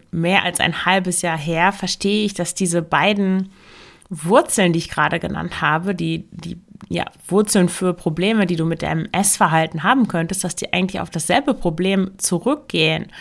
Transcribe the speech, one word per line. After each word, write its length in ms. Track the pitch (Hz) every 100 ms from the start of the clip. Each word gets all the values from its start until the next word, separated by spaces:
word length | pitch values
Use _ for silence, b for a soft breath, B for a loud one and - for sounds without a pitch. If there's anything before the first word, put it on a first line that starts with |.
| _
mehr 320 | 165 170 196
als 160 | 180 170
ein 260 | - 165 180
halbes 360 | 190 185 175
Jahr 160 | 175 160
her, 340 | 151 165 180
verstehe 540 | 190 180 - 202 208 208
ich, 80 |
dass 220 | 196 175 -
diese 260 | 185 170
beiden 680 | 160 147 180 208 196 190 190 B B B B B B
Wurzeln, 640 | 160 160 240 339 - 180
die 60 | 165
ich 100 | -
gerade 300 | - 151 165
genannt 420 | 165 160 170 -
habe, 320 | 156 156 185
die, 340 | 175 165 165 -
die, 280 | 175 165 175 - - -
ja, 160 | 175 - - -
Wurzeln 420 | 190 208 202 180
für 240 | - 185
Probleme, 540 | 175 170 156 190 226 180
die 80 | 170
du 100 | 160
mit 160 | 165
deinem 260 | - 160 -
Essverhalten 720 | 175 202 - 180 160 160 160
haben 240 | 175 262 214
könntest, 360 | 170 165 190
dass 120 | 180 -
die 180 | -
eigentlich 260 | 180 185 185
auf 120 | 170
dasselbe 420 | 165 - 208 285
Problem 640 | - 175 160 185 196 190 -
zurückgehen. 920 | - 175 233 294 - 170 156 160 - B